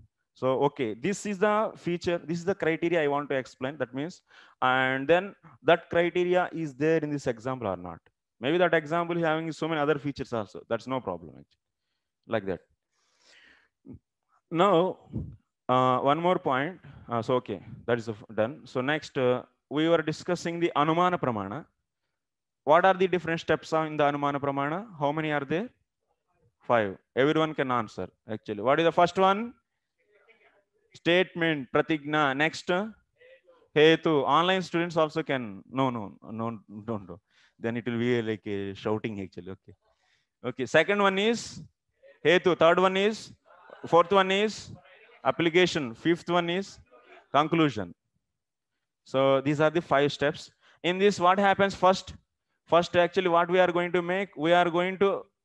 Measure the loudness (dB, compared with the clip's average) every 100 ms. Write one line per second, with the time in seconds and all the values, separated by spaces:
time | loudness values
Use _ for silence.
0 | _ _ _ _ -2 2 0 0 -4 -4
1 | -4 -4 -6 -2 0 0 -2 -6 -6 -4
2 | -2 -4 -4 -6 -4 -2 -2 0 0 0
3 | 0 -2 -2 -4 -6 -8 -8 -6 -8 -6
4 | -10 -12 _ -20 -20 _ 0 2 2 0
5 | 2 2 0 -10 -20 -4 2 2 2 0
6 | 0 0 0 0 0 -4 -8 -2 0 0
7 | 0 -4 -4 -6 -8 -6 -4 -6 -8 -16
8 | _ _ _ _ -2 2 4 2 0 -2
9 | -2 -2 0 -2 -4 -6 -4 0 0 0
10 | -4 -8 -6 -6 -6 -12 -6 -6 -4 -6
11 | -6 -8 -12 -20 -20 _ _ _ _ _
12 | _ _ -8 -6 -6 -8 _ _ _ _
13 | _ _ _ _ _ _ _ _ -20 -20
14 | _ _ _ _ _ 2 4 4 2 -4
15 | -12 -12 -12 -16 _ _ -2 2 2 2
16 | 0 0 0 0 0 -2 -4 -8 -18 -20
17 | -6 -4 0 -2 -2 -10 -12 -12 -4 -4
18 | -4 -12 -8 -2 -2 -4 -8 -6 -2 -4
19 | -4 -2 0 0 -4 _ _ -2 2 2
20 | 0 -6 -6 -6 -4 -2 0 2 2 2
21 | 2 0 -2 -4 -6 -10 -14 _ _ _
22 | _ _ _ _ _ _ 4 6 6 4
23 | 2 0 -2 -4 -2 -2 0 -2 -2 0
24 | 0 2 -2 -2 -4 -2 -4 -6 -8 -4
25 | -4 -2 -2 -4 -2 -4 -6 -14 _ _
26 | _ _ _ _ _ _ 0 2 2 -6
27 | _ 0 2 2 0 -2 -2 -2 -4 -8
28 | -12 _ -12 -12 -8 -4 2 2 2 4
29 | 2 4 2 2 -4 -14 _ _ _ _
30 | _ _ _ _ _ _ _ _ _ -6
31 | 2 2 2 0 -2 -2 0 0 0 -2
32 | -2 0 0 2 -2 -2 -4 -2 -4 -10
33 | _ _ -20 -20 _ _ _ 6 6 6
34 | 4 2 2 2 2 0 -2 -4 -2 0
35 | 0 -2 -4 -4 -6 -12 -8 -2 -2 -2
36 | -8 -14 -14 -8 -8 -8 -14 -14 -8 -8
37 | -10 -18 _ _ _ _ -6 -6 -4 -2
38 | 0 0 -2 -6 -6 -6 -6 -8 -4 -4
39 | -4 -8 -10 -14 -16 -16 -20 -20 _ _
40 | _ _ _ _ -10 -6 0 2 2 2
41 | 2 2 0 -2 -6 -16 -20 _ _ _
42 | -20 _ 2 4 4 4 4 6 4 2
43 | 0 -2 -10 -20 _ -20 -20 -18 2 4
44 | 6 4 4 2 0 -4 -14 -20 -20 -20
45 | -20 -6 -4 0 2 4 2 0 -6 -4
46 | -2 -2 0 -2 0 -4 -6 -14 _ -20
47 | _ -20 _ 0 2 2 2 0 -10 -14
48 | _ _ _ _ _ _ _ _ _ _
49 | _ 0 2 2 0 2 2 0 0 2
50 | 2 0 -4 -4 -12 _ _ _ -4 2
51 | 2 4 2 4 4 2 0 2 2 2
52 | -4 -18 _ _ _ _ _ 2 2 0
53 | 0 0 2 2 2 4 2 2 0 -2
54 | -2 -4 -6 -4 2 4 4 0 -2 0
55 | 0 -2 -8 _